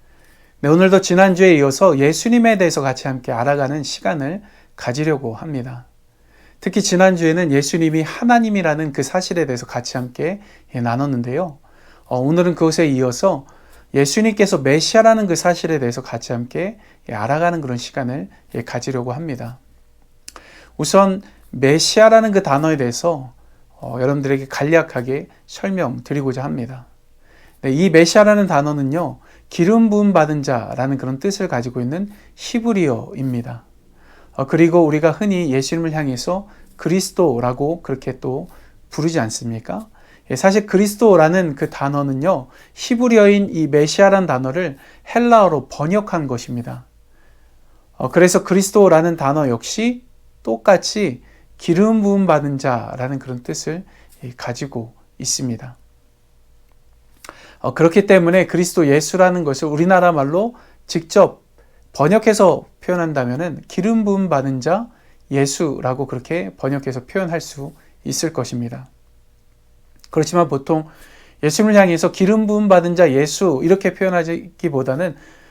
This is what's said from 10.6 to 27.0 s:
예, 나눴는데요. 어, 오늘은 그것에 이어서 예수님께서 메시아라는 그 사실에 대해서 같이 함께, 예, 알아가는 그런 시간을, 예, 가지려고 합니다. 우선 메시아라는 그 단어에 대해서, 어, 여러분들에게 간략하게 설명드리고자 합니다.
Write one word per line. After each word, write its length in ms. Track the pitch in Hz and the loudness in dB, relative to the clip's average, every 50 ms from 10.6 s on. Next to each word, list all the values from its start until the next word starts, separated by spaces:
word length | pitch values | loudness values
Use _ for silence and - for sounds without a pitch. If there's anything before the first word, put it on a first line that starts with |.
| _ _ - | _ _ -8
예, 60 | 127 | -6
나눴는데요. 760 | 120 117 120 127 143 143 135 120 117 120 127 156 185 170 143 - _ _ _ _ _ - - _ _ | -4 -2 -2 -2 -2 -2 -2 -4 -4 -4 -4 -4 -6 -6 -8 -14 _ _ _ _ _ -20 -20 _ _
어, 140 | _ 127 127 | _ -4 -2
오늘은 340 | 127 143 160 175 175 180 165 | 0 2 2 2 2 2 0
그것에 320 | - 165 160 160 - 170 151 | 2 0 0 2 2 0 0
이어서 580 | 135 127 131 127 120 - - 196 170 135 - - - _ _ _ - - - _ - | 2 0 0 -2 -2 0 0 0 0 -2 -6 -14 -20 _ _ _ -20 -20 -18 _ 0
예수님께서 640 | 135 143 139 - 220 214 226 208 208 202 190 190 156 | 0 0 2 2 0 0 0 2 2 0 2 2 0
메시아라는 680 | 131 135 143 160 156 - - 220 220 226 226 220 214 | 0 2 2 2 0 2 2 4 6 6 4 4 2
그 100 | 185 165 | -2 -2
사실에 440 | 147 - 180 175 175 - 165 160 147 | 0 0 -2 -2 0 -2 -4 -2 -2
대해서 240 | 127 120 120 131 - | -2 -4 -4 -6 -10
같이 280 | - - 120 - - | -10 -12 -12 -8 -8
함께, 460 | 127 120 120 123 - 151 175 202 233 - _ _ _ _ _ - | -8 -8 -8 -8 -8 -8 -8 -8 -10 -12 _ _ _ _ _ -12
예, 60 | 117 | -8
알아가는 440 | 107 107 120 143 156 170 175 170 165 | -6 -4 -2 -2 0 0 0 -2 -2
그런 160 | 143 127 123 120 | -6 -6 -8 -8
시간을, 520 | - - - 147 127 120 127 151 190 196 - _ _ _ - | -8 -10 -8 -8 -6 -6 -6 -8 -10 -12 -16 _ _ _ -10
예, 100 | 127 120 | -10 -10
가지려고 500 | - - 123 - 143 131 127 117 127 120 | -8 -8 -8 -8 -6 -6 -6 -6 -6 -8
합니다. 440 | 143 170 160 131 117 - 117 123 - _ _ _ _ _ _ _ _ _ _ _ _ _ - - - - - - - - - _ - | -8 -8 -10 -10 -10 -12 -14 -16 -18 _ _ _ _ _ _ _ _ _ _ _ _ _ -20 -20 -20 -20 -20 -20 -20 -20 -20 _ -8
우선 460 | 151 - - 196 196 196 190 190 - - - _ _ _ - | -4 2 4 4 4 4 2 -4 -8 -14 -20 _ _ _ -6
메시아라는 760 | 123 135 135 147 160 - - - 214 220 220 220 226 220 220 | 0 2 2 2 2 2 0 4 6 6 8 8 6 4 4
그 120 | 196 196 190 | 2 0 2
단어에 320 | 156 139 143 156 160 156 | 2 0 2 2 0 0
대해서, 580 | 139 127 120 117 - - 175 165 143 131 123 - _ - - - _ _ _ _ _ | 0 -2 -2 -4 -2 -2 -4 -4 -4 -8 -14 -18 _ -20 -20 -20 _ _ _ _ _
어, 180 | 135 127 127 123 | -14 -12 -6 -2
여러분들에게 460 | 123 135 143 143 135 135 139 135 135 135 | -2 0 0 -2 0 -2 -2 -2 -2 -6
간략하게 840 | - - 143 151 165 165 156 - - 127 120 131 135 147 175 - _ _ _ | -6 -4 0 2 2 2 2 0 -4 -6 -4 -4 -6 -6 -6 -10 _ _ _
설명드리고자 960 | _ - - - 196 190 185 160 123 123 120 120 - 139 143 135 135 120 131 131 | _ -14 -8 -6 -4 -4 -2 -4 -4 -4 -8 -8 -6 -6 -4 -2 -4 -4 -4 -6
합니다. 440 | 151 156 139 117 120 131 127 123 - _ _ | -6 -6 -8 -8 -10 -12 -16 -18 -20 _ _